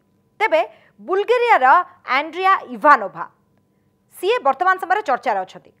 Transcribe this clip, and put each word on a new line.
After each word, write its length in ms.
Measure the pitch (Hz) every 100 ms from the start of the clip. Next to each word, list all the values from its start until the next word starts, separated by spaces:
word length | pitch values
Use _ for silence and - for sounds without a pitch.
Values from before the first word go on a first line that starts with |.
| _ _ _ -
ତେବେ 220 | 427 320 415 - _ _
ବୁଲଗେରିଆର 680 | 214 381 415 480 480 349 254 339 349 _ - 262
ଆଣ୍ଡ୍ରିଆ 360 | 311 330 381 381 -
ଇଭାନୋଭା, 540 | 226 285 262 190 165 - _ _ _ _ _ _ _ _ -
ସିଏ 220 | 359 494
ବର୍ତ୍ତମାନ 360 | 269 269 370 370
ସମୟରେ 220 | 339 403
ଚର୍ଚ୍ଚାରେ 360 | 370 240 254 196 185
ଅଛନ୍ତି, 260 | 175 - _